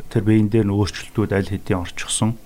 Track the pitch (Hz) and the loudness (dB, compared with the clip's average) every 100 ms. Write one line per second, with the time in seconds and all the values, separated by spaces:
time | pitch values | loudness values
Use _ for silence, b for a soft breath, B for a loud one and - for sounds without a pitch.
0 | - 117 104 110 107 113 101 101 98 - | -4 0 4 4 4 2 2 2 0 -4
1 | - - 101 98 92 98 - 95 85 - | -8 -2 0 0 -2 -4 -4 -4 -4 -8
2 | - - 110 113 | -6 -2 -2 -2